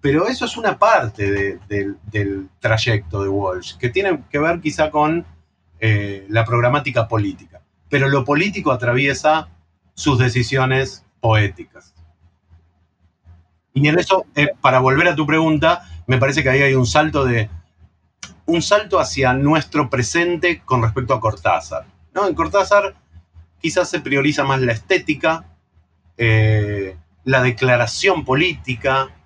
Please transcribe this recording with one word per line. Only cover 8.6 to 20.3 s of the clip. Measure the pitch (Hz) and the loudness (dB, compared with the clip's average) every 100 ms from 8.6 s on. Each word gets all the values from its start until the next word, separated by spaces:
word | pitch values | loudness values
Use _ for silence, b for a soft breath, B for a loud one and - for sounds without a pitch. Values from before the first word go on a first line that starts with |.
| 151 | -2
atraviesa | 123 120 123 143 143 151 156 156 _ _ _ _ | -2 0 0 0 0 0 0 -2 _ _ _ _
sus | - - 127 | -6 0 2
decisiones | 127 120 117 135 131 131 131 - _ _ | 2 0 -2 0 0 0 -2 -8 _ _
poéticas. | 117 107 101 - - - _ _ - _ _ _ _ - _ _ _ _ _ _ - - _ _ _ 135 | 2 2 2 -4 -20 -20 _ _ -20 _ _ _ _ -20 _ _ _ _ _ _ -20 -20 _ _ _ 0
Y | 147 | 2
en | 165 | 2
eso, | 170 190 - | 2 0 0
eh, | 147 147 - | -2 -2 0
para | 131 131 | 2 4
volver | 131 135 175 | 4 4 2
a | |
tu | 151 147 | 2 0
pregunta, | 156 160 156 160 175 B B - | 2 2 2 2 0 B B -2
me | 127 | 0
parece | 123 131 | 2 0
que | 131 | 2
ahí | 135 | 2
hay | 139 | 4
un | 135 120 | 2 2
salto | 151 156 147 135 | 2 0 0 0
de, | 120 107 - _ _ - _ _ _ - - - | 0 -2 -8 _ _ -20 _ _ _ -20 -16 -2
un | 170 | -2
salto | - 208 208 185 | 2 0 2 -2
hacia | 151 - 131 | 0 0 0
nuestro | 127 143 156 147 151 135 | 2 2 2 0 -2 -2
presente | 117 120 170 175 | -2 -2 0 -2